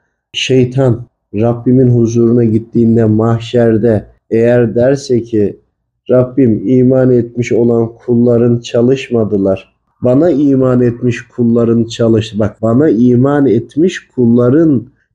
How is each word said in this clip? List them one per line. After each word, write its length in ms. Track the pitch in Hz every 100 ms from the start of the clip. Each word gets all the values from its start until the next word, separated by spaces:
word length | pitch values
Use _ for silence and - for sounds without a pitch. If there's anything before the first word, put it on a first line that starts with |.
| _ _ _
şeytan 720 | - - 131 123 127 131 110 - _ _ 101
Rabbimin 520 | 117 120 127 127 123
huzuruna 560 | 120 113 113 117 120
gittiğinde 600 | 117 110 110 120 117 113 110
mahşerde 1000 | 107 113 113 113 123 117 110 117 107 - _ -
eğer 460 | 113 117 123 117 101
derse 460 | 123 139 - 123
ki, 380 | 117 110 101 - _ _ _ _ -
"Rabbim, 580 | 123 127 131 127 107 98
iman 440 | 127 127 131 127
etmiş 400 | 123 117 - 120
olan 440 | 110 120 117 113 -
kulların 640 | - 120 120 117 120 120
çalışmadılar. 1120 | 120 120 120 135 - 117 104 101 98 95 - _ _ _
Bana 300 | 123 131 175
iman 500 | 139 143 135 127 123
etmiş 460 | 123 120 123 117 -
kulların 560 | - 117 117 117 117
çalıştı." 560 | 113 - 117 113 110 101
Bak, 220 | 104 -
"Bana 280 | 113 120 156
iman 560 | 107 123 120 135 147 139
etmiş 640 | 110 120 139 180 - -
kulların 800 | - 120 120 120 143 165 127 107 _ _